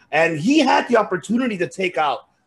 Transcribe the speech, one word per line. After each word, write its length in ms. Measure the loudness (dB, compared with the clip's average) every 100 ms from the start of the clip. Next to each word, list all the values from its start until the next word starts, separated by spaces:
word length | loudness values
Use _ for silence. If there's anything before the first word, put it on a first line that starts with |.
| _
and 260 | 0 0 0
he 200 | 2 2
had 280 | 4 2 2
the 100 | 0
opportunity 580 | 0 -4 -2 -2 -2 -4
to 120 | -6
take 280 | -4 -4 -2
out 320 | -2 -4 -10 _